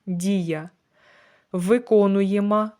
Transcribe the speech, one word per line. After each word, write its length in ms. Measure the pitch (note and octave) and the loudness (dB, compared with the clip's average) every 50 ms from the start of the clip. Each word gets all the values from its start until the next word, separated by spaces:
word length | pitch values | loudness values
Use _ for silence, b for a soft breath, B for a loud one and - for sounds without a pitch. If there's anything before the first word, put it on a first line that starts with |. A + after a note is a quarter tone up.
| _ | _
дія, 640 | F#3+ F3+ E3+ F3+ G3 G3+ F#3+ F3 E3 D#3 D3+ D#3+ F3 - _ b b b b b b b b b b b b b b | -8 -6 -4 -2 -2 0 0 -2 -4 -6 -6 -8 -12 -18 _ b b b b b b b b b b b b b b
виконуємо 1200 | - F#3 F3 F#3 A#3 B3 A#3+ - A3 G#3 G3+ G3 G3 G3 G3 F#3+ G3 G3+ G3+ G3+ G#3 G#3+ G#3+ A3 - | -6 -4 0 2 0 0 2 2 2 4 4 4 2 2 0 0 0 -2 0 0 0 0 -2 -4 -8